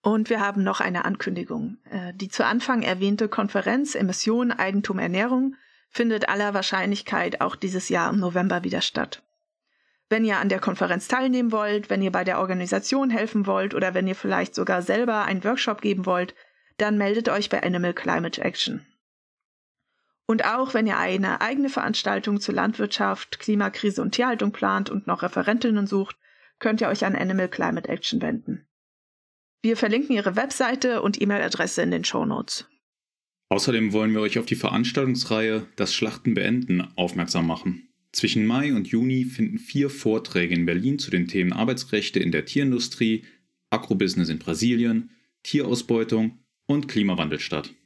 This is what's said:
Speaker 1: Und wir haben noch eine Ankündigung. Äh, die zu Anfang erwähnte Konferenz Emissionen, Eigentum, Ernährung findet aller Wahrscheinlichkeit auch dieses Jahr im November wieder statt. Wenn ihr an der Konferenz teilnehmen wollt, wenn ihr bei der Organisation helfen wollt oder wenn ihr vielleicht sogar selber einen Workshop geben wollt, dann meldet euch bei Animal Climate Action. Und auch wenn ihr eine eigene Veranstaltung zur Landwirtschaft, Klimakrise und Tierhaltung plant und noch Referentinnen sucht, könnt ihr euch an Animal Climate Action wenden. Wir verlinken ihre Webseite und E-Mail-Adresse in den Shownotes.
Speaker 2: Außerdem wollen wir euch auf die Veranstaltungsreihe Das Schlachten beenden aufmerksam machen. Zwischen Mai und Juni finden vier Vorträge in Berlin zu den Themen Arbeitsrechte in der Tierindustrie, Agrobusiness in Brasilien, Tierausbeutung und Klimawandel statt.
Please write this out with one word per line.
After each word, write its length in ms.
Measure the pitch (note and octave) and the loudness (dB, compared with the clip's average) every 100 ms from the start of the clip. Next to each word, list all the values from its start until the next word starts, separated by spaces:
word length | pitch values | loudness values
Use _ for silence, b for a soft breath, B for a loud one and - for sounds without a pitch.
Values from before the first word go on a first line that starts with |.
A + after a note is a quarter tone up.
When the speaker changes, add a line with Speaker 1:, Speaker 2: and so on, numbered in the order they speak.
Speaker 1:
Und 240 | G#3 G#3+ A3 | 2 2 2
wir 120 | A3 | 0
haben 220 | G3+ G3+ | 0 2
noch 180 | F#3+ F#3+ | 0 2
eine 240 | - F3 | 0 0
Ankündigung. 720 | - G3 - F3+ F3 D#3+ G3+ G#3+ - | -2 -2 -4 -4 -6 -6 -6 -10 -10
Äh, 240 | G3 F3+ | -8 -8
die 140 | F#3 F#3+ | -10 -8
zu 180 | - | 0
Anfang 360 | - A#3 - A#3+ | 0 2 0 0
erwähnte 480 | - F#3 G3 G#3 G#3+ | 0 0 0 2 0
Konferenz 680 | - G3+ G3+ F#3+ B3 C#4+ | 0 0 0 0 0 0
Emissionen, 560 | - F#3 F#3 A3 A#3 B3 | 0 -2 0 0 2 2
Eigentum, 480 | - F#3+ G3 - F#3 | 0 0 0 0 -2
Ernährung 560 | E3+ F3+ A#3+ B3+ C4+ C4+ B B B | 0 0 2 2 0 -4 B B B
findet 400 | - A#3 G#3+ - | -2 0 2 0
aller 260 | G3+ G#3 | 0 0
Wahrscheinlichkeit 840 | G3+ G3 F#3+ F#3 G3+ - F#3 F3 - | 0 -2 -2 0 -2 -2 -2 0 -2
auch 160 | F3+ | -2
dieses 320 | - F#3+ F#3 - | -2 -4 -4 0
Jahr 240 | F3+ E3+ | 0 2
im 80 | G3+ | 2
November 460 | F3+ F3 F#3 F3 | 2 2 2 0
wieder 160 | F3+ F3+ | 0 -2
statt. 420 | - - - - _ _ _ _ _ _ _ _ _ | -2 -2 -6 -8 _ _ _ _ _ _ _ _ _
Wenn 160 | A3 | 0
ihr 140 | A3 G3 | 2 2
an 100 | G3 | 2
der 100 | F#3+ | 0
Konferenz 480 | - G3+ F3+ F#3 - | 0 0 0 -2 0
teilnehmen 460 | B3+ C4 B3 A#3+ | 0 2 2 2
wollt, 360 | A3 G#3 G#3 G#3 | 0 0 -2 0
wenn 120 | G3 | 0
ihr 100 | F#3+ | 2
bei 140 | F#3 | 0
der 160 | F#3 F3 | 0 0
Organisation 680 | F#3 F3+ F3+ G3 - C4+ C4+ | 0 -2 0 -2 0 0 2
helfen 340 | A3+ A3 G#3+ | 0 0 0
wollt 280 | G3 F#3+ G3 | 2 0 0
oder 200 | E3 F#3+ | 0 0
wenn 120 | F#3 | 0
ihr 100 | F#3+ | -2
vielleicht 400 | F#3 - F#3 F#3+ | -2 0 0 0
sogar 260 | - F#3 F#3 | -2 0 0
selber 420 | F3+ G3+ A#3 G#3+ | 2 0 2 0
einen 220 | G3+ F#3+ | 0 0
Workshop 340 | G3 C4 - G#3 | 0 0 -2 -2
geben 260 | G#3 F#3+ | 0 0
wollt, 300 | F#3 F3+ F3+ b b b b | 0 0 -2 b b b b
dann 220 | - G#3 G#3 | -2 0 2
meldet 320 | G3 G#3+ A#3 | 2 0 0
euch 180 | G3+ G3+ | -2 0
bei 160 | - | 0
Animal 300 | F3+ F3 F3 | 0 0 -2
Climate 480 | F3 - E3+ E3+ - | -2 -2 0 -2 -4
Action. 440 | - - - - - _ _ _ _ _ _ _ _ _ _ _ _ _ | -4 -2 -4 -6 -12 _ _ _ _ _ _ _ _ _ _ _ _ _
Und 180 | - A3 | 0 0
auch 300 | - A#3 C4+ | 2 0 0
wenn 120 | A#3+ | 2
ihr 120 | A3 G3 | 2 2
eine 420 | F3+ F#3 F#3+ - | 0 0 0 0
eigene 300 | A3 C#4 C4+ | 0 0 0
Veranstaltung 720 | C4+ - A3+ G3+ G3 G3+ G3+ | 0 -2 -2 0 -2 0 -2
zur 140 | G#3 | 0
Landwirtschaft, 840 | F#3+ F#3+ A3 G#3 - G3 F#3+ - - | 0 0 0 -4 0 0 -2 -8 -6
Klimakrise 640 | - G#3 G3 - G#3 F#3+ | 0 0 0 0 -2 0
und 100 | G3+ | -2
Tierhaltung 400 | A3+ B3 A3+ G#3 | 0 0 0 -2
plant 380 | - G3 G3 G3 | 0 0 0 -2
und 180 | G3 - | -4 -2
noch 160 | F3+ | -2
Referentinnen 640 | F3+ - F3+ A3+ A#3+ G#3 G3 | -2 0 0 2 2 2 2
sucht, 300 | G3 G3 - b b b _ | 0 -2 -8 b b b _
könnt 220 | A3+ A3 | 0 2
ihr 80 | G3+ | 0
euch 160 | G3+ | 2
an 100 | F#3+ | 0
Animal 320 | F#3+ F#3 F#3+ F3+ | 0 0 0 0
Climate 400 | - E3+ E3 - | -2 -2 -2 -4
Action 340 | E3 - - | -4 -2 -2
wenden. 460 | - - - - _ _ _ _ _ _ _ _ _ _ | -2 -4 -6 -10 _ _ _ _ _ _ _ _ _ _
Wir 120 | A3 A3+ | 0 2
verlinken 360 | A3 A3+ D4 | 2 2 2
ihre 220 | A3+ G3+ | 2 2
Webseite 680 | F#3+ C4+ - B3 C4 B3+ A#3 | 0 -2 0 0 2 0 2
und 200 | G3+ G3+ | 0 2
E-Mail-Adresse 600 | G3+ G3+ - - F3 - | 0 2 0 -2 -2 0
in 100 | E3+ | 0
den 120 | E3+ | 0
Shownotes. 640 | E3+ - - - - - - _ _ _ _ _ _ _ _ | -2 -2 -2 -2 -4 -8 -10 _ _ _ _ _ _ _ _
Speaker 2:
Außerdem 460 | G3 C#3+ A#2 A2 | 2 4 2 2
wollen 180 | G#2+ A2 | 2 2
wir 80 | G#2+ | 2
euch 180 | G#2+ A#2 | 2 0
auf 80 | |
die 120 | - G2+ | 0 0
Veranstaltungsreihe 1120 | G#2 G2+ A#2+ - C3 B2 - A2 A2 A2 F#2+ - | 2 2 2 2 0 0 0 0 2 0 -4 -4
Das 160 | G2 | -2
Schlachten 400 | - A2 - B2+ | 0 -2 -2 0
beenden 480 | G2 G2 B2 B2 F2+ - - | 2 2 0 2 0 0 -2
aufmerksam 500 | F2 F2+ F2 F2 E2 | -2 0 -2 0 0
machen. 400 | D#2+ F#2 F2 - _ _ | -2 -4 -8 -14 _ _
Zwischen 340 | - A2+ A2+ | -2 0 2
Mai 280 | G#2+ B2+ D3 | 2 2 2
und 160 | A#2 F2+ | 0 0
Juni 340 | A2+ B2+ C3 | 0 2 0
finden 340 | B2+ - A2 A2 | -2 -2 -2 -2
vier 320 | - C#3 C#3 | -4 0 0
Vorträge 640 | - A2 A2 - F#2 F2 | 0 0 0 0 0 2
in 120 | F2 | 2
Berlin 340 | E2 F2 A#2+ C#3+ | 2 2 0 -2
zu 120 | - | 0
den 180 | F#2 F2 | 0 0
Themen 240 | G2 F2+ | 0 0
Arbeitsrechte 640 | - A2+ B2+ - G#2+ - F#2+ | 2 0 -2 -2 -2 0 0
in 140 | E2+ | 2
der 100 | D#2+ | 0
Tierindustrie, 840 | - C#3+ C#3 B2 - - A2+ A2 B B B _ _ | 0 0 2 0 -2 0 0 0 B B B _ _
Agrobusiness 580 | A2 - F#2+ F#2+ F#2 D#2+ | -4 0 2 2 2 -2
in 120 | D#2+ | -2
Brasilien, 720 | - D#2+ A#2 A#2+ A#2 A2+ A#2 B B _ | -4 0 2 2 2 0 -2 B B _
Tierausbeutung 1000 | - D3 C3 A#2+ - A#2 A2 A2 A2+ - _ _ | -2 0 0 -2 0 0 2 2 0 -4 _ _
und 240 | - C#3+ D3 | -2 0 0
Klimawandel 500 | A2 G2+ F2 D#2 D#2 | 0 2 2 0 -2
statt. 340 | - D2+ - - | -4 -4 -6 -16